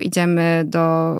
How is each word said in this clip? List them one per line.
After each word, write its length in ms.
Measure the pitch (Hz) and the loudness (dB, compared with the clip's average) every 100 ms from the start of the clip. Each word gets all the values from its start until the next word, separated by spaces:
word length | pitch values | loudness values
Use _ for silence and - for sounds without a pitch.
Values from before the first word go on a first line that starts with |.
idziemy 640 | - 175 175 170 165 165 151 | 0 0 0 2 2 0 0
do 500 | 170 165 160 160 | 0 0 0 0